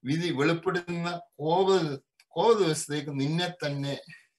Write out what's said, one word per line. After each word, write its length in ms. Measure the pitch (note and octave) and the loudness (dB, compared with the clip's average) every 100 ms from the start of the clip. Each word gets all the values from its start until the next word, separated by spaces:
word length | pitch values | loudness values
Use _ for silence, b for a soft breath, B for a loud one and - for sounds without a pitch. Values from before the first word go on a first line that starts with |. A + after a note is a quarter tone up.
വിധി 280 | A#2+ D#3 E3+ | -2 -2 -2
വെളിപ്പെടുത്തുന്ന 880 | C3+ D3 E3 F#3 F3 F3 E3+ E3+ F3 - _ | 0 2 2 0 -4 -4 -6 -4 -6 -12 _
കോപ-, 600 | D3 F3+ F#3+ F#3+ D#3+ C#3 _ _ _ | 0 2 4 4 2 -4 _ _ _
കോപ 300 | - G3+ A3 | 0 4 4
ദിവസത്തേക്ക് 640 | F3 D3+ - D3 C#3+ C#3 | 4 0 -2 -6 -4 -2
നിന്നെ 460 | C#3 E3 F3+ E3+ D3+ | 0 0 -2 -4 -6
തന്നെ 340 | C#3+ C#3 C#3+ - B B | -4 -4 -6 -10 B B